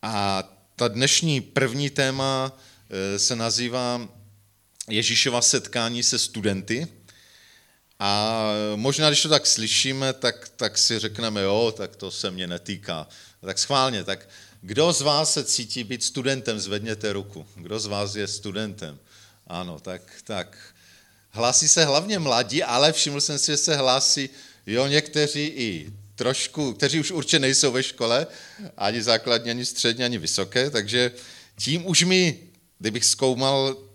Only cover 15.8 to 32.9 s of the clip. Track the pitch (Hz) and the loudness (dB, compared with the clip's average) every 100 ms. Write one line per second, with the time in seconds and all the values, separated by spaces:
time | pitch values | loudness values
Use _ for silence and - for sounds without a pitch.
15.8 | 110 123 - - 127 135 120 107 95 104 | -6 -4 -6 -2 -2 -2 -4 -4 -4 -6
16.8 | 113 107 107 101 98 - 76 - 87 107 | -4 -6 -4 -4 -8 -14 -18 -18 -10 -8
17.8 | 104 101 101 104 101 - 107 95 107 95 | -4 -4 -4 -4 -6 -6 -8 -6 -6 -8
18.8 | 82 71 _ - - _ - 87 90 78 | -14 -16 _ -20 -20 _ -12 -10 -10 -12
19.8 | 95 92 - - - 104 87 - - _ | -12 -14 -14 -20 -10 -8 -8 -14 -20 _
20.8 | - - _ _ _ 110 117 131 156 - | -20 -20 _ _ _ 0 2 4 4 6
21.8 | 156 143 185 208 151 120 123 131 127 120 | 6 4 2 -2 2 2 2 0 0 4
22.8 | 143 160 - 143 143 143 - 143 - 147 | 6 4 0 0 -2 -2 0 0 2 2
23.8 | 131 131 - - 131 - - - - 110 | 4 4 4 2 -2 -8 -20 -20 -4 0
24.8 | 135 147 151 151 147 147 147 147 117 85 | 2 2 2 0 0 0 -4 -2 -4 -4
25.8 | 76 101 - - 127 135 - - 143 107 | -8 -16 -20 -4 -2 0 -4 -4 -4 0
26.8 | 139 156 147 175 135 160 135 135 143 120 | 0 0 -2 -4 0 2 4 4 2 2
27.8 | 131 - 117 117 165 - - - 208 - | -2 -2 0 0 0 -8 -20 -18 -18 -4
28.8 | 98 117 110 113 - 117 120 117 123 - | -2 0 2 2 4 0 0 -4 -4 -2
29.8 | 120 117 123 120 80 - 95 123 135 135 | 0 0 -2 -2 -2 -2 0 0 0 0
30.8 | 104 120 123 - - - - - - 160 | 0 2 0 0 -20 -20 -20 -8 -2 -2
31.8 | 175 165 175 185 180 135 - _ _ _ | 0 2 4 4 4 2 -10 _ _ _
32.8 | - | -4